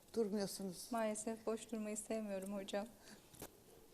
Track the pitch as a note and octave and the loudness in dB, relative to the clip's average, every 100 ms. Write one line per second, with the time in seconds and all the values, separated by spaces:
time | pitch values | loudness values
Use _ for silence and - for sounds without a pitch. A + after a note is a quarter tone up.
0 | - - G#3 G#3 F#3+ - G3 E3+ - A#3 | 0 4 4 4 2 0 -4 -4 0 2
1 | A3 G#3+ - A3 A3 A3+ - A3+ G#3 G#3+ | 4 2 0 0 0 0 0 -2 0 -2
2 | - A3 G#3+ G3 F#3+ G3+ G3 G3+ G#3+ - | 0 0 2 0 0 -2 0 0 0 -6
3 | - - - - - - - - - | -16 -16 -16 -12 -12 -14 -20 -20 -18